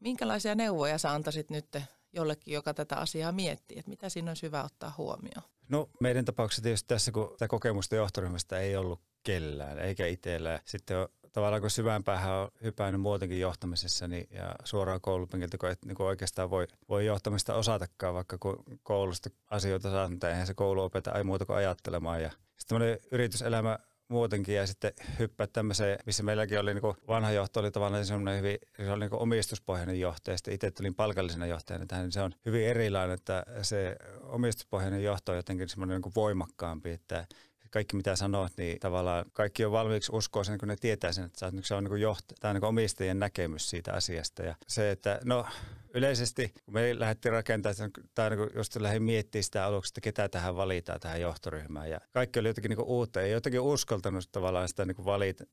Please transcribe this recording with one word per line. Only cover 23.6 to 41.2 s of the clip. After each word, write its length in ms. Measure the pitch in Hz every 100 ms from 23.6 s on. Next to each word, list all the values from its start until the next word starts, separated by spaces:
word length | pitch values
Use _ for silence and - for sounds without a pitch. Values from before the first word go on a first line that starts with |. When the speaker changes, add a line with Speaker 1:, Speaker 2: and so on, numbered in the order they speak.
| 110 107 - _ -
Speaker 2:
muutenkin 460 | 120 117 104 95
ja 120 | 101 98
sitten 260 | 98 104 - - -
hyppää 280 | 113 - 104
tämmöiseen, 520 | - 107 101 104 98 117
missä 160 | 107
meilläkin 380 | 104 107 107 104
oli 140 | 101
niinku, 220 | 101 107 98 -
vanha 220 | 113 110
johto 300 | 107 95 -
oli 100 | 104
tavallaan 360 | 101 101 101 98
semmoinen 320 | 104 98 98
hyvin, 200 | 98 101 - -
se 140 | 98
oli 100 | 101
niinku 220 | 104 -
omistuspohjainen 800 | 117 117 101 107 - 92 87 92
johtaja, 360 | 90 85 - 90
sitten 180 | -
itse 160 | 98 101
tulin 240 | - 98
palkallisena 520 | 92 107 98 92 85 87
johtajana 400 | 82 - 85 90
tähän, 180 | 90
niin 80 | 90
se 80 | 87
on 140 | 95 - -
hyvin 200 | 117 110
erilainen, 480 | 120 110 98 92
että 300 | 90 - 92 - 107
se 340 | 98 104 92 - - -
omistuspohjainen 840 | - 120 123 110 - 98 95 98
johto 280 | 101 98 -
on 40 | 90
jotenkin 320 | 87 92 90
semmoinen 260 | 95 92
niinku 180 | 92 92 104
voimakkaampi, 720 | 107 95 87 - 87 80 85
että 360 | 85 - 87 85 - - _ -
kaikki 260 | 110 107 101
mitä 200 | 95 95
sanot, 360 | 101 98 90 -
niin 240 | 87 87
tavallaan 440 | 98 90 90 87 87
kaikki 320 | - 104 -
on 80 | 107
valmiiksi 400 | 110 113 107 -
uskoa 300 | 110 104 110
sen, 140 | 98 104
kun 100 | 104
ne 80 | 104
tietää 360 | 120 107 87
sen, 120 | 90